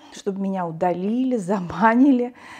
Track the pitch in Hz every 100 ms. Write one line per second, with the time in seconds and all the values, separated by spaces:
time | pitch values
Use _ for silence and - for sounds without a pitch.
0 | - - 202 190 196 190 175 160 180 175
1 | 196 240 262 247 175 202 170 165 226 240
2 | 285 247 240 - -